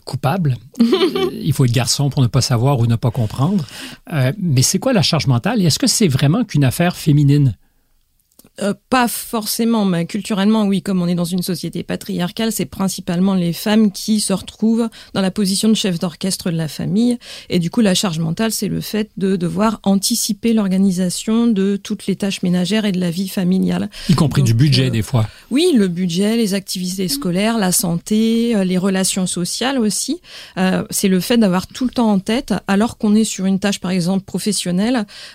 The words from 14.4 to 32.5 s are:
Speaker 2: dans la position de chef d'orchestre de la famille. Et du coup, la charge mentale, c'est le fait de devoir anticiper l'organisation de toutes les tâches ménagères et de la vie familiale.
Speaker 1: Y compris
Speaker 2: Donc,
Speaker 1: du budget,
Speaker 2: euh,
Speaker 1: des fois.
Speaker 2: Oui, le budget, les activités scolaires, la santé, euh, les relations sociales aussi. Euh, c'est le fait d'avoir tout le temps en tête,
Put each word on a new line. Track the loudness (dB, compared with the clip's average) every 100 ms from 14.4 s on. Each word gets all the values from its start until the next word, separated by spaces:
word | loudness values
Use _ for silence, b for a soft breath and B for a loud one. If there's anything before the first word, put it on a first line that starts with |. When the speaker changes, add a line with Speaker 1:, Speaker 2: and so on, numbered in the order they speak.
| -4 -2 0 0 -2 B B
Speaker 2:
dans | -2
la | -2
position | 0 -2 0 2
de |
chef | 2 2 -2
d'orchestre | -4 -4 -4 -4 -4
de | -2
la | -4
famille. | -6 -2 0 0 0 B B -4
Et | -2
du | 0
coup, | 2
la | 2
charge | 2 0 -2
mentale, | -2 -2 -2
c'est | -2 -4
le | -4
fait | -4 -4 -4 -4
de | -2 0
devoir | -2 0 0 0
anticiper | 0 0 0 -2 -2 -2 0
l'organisation | 2 2 2 2 2 -2 -4 -2 0 2
de | 2 0 -2
toutes | -4 -6 -4
les | -2
tâches | -2 -2
ménagères | 0 0 0 0
et | 0
de | 0
la | -2
vie | -2 -4
familiale. | -2 0 2 0 -2 -4 B 0
Speaker 1:
Y | 2
compris | 2 2
Speaker 2:
Donc, | 2
Speaker 1:
du |
budget, | 4 4 4 2
Speaker 2:
euh, |
Speaker 1:
des | 0
fois. | 0 0 -2 B -4
Speaker 2:
Oui, | 0 2 4
le | 2
budget, | 0 -2 0 0 0
les | 0
activités | -2 -4 -6 -6 -4 -4
scolaires, | -2 -2 0 0 0
la | 0
santé, | 0 0 -4 0 0 2 2 2 0
euh, |
les | 0 0
relations | 0 0 0 0 -2
sociales | -2 -4 -4 -2 0
aussi. | 0 0 -4 -6 B B B -2
Euh, | 0 0 -2
c'est | -2 0
le | 0
fait | 2 2
d'avoir | 4 2 -4
tout | -6
le | -4
temps | 0 2
en | 2
tête, | 0 -2 -2